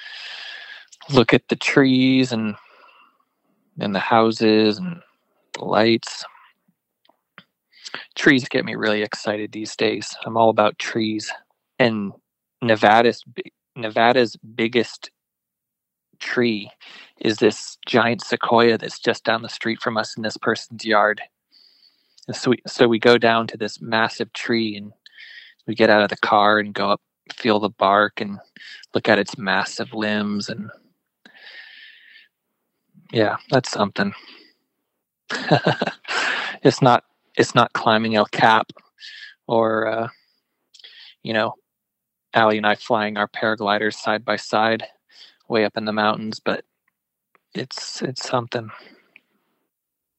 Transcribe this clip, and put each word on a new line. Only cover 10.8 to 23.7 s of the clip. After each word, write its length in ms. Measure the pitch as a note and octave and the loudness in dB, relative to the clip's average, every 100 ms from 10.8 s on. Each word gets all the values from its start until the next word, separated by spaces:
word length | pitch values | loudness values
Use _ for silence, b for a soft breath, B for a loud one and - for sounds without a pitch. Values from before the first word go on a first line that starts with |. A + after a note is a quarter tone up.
| - A#2 A2 G#2+ - - _ _ _ - | -6 -4 -2 -4 -8 -14 _ _ _ 0
And 340 | B2 G#2+ G2 - _ _ _ _ | 0 0 -6 -10 _ _ _ _
Nevada's 600 | A#2+ A2 G#2+ A2 A#2 - | 0 4 6 6 4 0
bi-, 260 | - - - - _ - | -8 -14 -14 -18 _ -10
Nevada's 600 | A2 A#2 A#2 C3 A2+ - | -4 2 4 4 0 -2
biggest 760 | A2 A#2 A2+ A#2+ - - - _ _ _ _ _ _ _ _ _ _ _ | -10 -4 -2 0 -2 -8 -20 _ _ _ _ _ _ _ _ _ _ _
tree 520 | - - A#2+ G#2 G2+ - B B B - | -6 0 0 -2 -8 -18 B B B -6
is 160 | - A2 | -4 2
this 420 | G#2+ - - - - | 2 2 -6 -14 0
giant 360 | B2 A#2 A2 | 2 2 0
sequoia 560 | - - - A#2 A#2 A2 | -4 -4 2 4 4 2
that's 200 | - - | -4 -6
just 260 | - G#2+ | -4 -2
down 180 | - A2+ | -2 -4
the 60 | A2+ | -4
street 320 | - A2+ A2+ | -8 -6 -4
from 140 | B2 A2 | -4 -4
us 200 | A2+ - | -4 -8
in 60 | |
this 140 | A2 - | -8 -4
person's 480 | A#2+ A2 - A2 | -2 -2 -6 -10
yard. 360 | A2 G#2+ G#2 G#2 - _ _ b b b b b b b - | 0 2 2 0 -8 _ _ b b b b b b b -14
And 100 | - | -4
so 140 | - | 0
we, 80 | A#2 - | 0 -2
so 220 | - A#2+ | 2 2
we 100 | A2 | 4
go 200 | A#2+ A#2+ | 4 6
down 280 | A#2 A2+ A2+ | 4 2 -2
to 100 | A2 | -6
this 220 | G#2 | -10